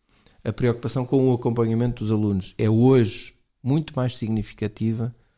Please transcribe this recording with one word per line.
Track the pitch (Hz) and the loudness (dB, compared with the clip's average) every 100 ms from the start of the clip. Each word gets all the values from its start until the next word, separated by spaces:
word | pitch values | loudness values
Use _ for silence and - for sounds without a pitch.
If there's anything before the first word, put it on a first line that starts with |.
| _ _ _ _ 117 | _ _ _ _ -8
a | |
preocupação | - 123 117 113 131 123 | -2 0 0 -4 -4 0
com | 135 131 | 2 2
o | |
acompanhamento | 120 123 117 113 113 123 - 107 | 2 0 0 0 2 0 -2 -2
dos | |
alunos | 107 104 98 - - | 0 0 -2 -4 -2
é | 110 | 2
hoje | 110 127 131 110 - - _ _ _ | 4 6 6 4 -2 -16 _ _ _
muito | 123 156 151 | -2 -2 -2
mais | 131 127 - | -4 -4 -4
significativa | 110 110 107 - 107 - 113 113 120 - _ | -4 -4 -4 -6 -8 -4 -4 -2 -6 -8 _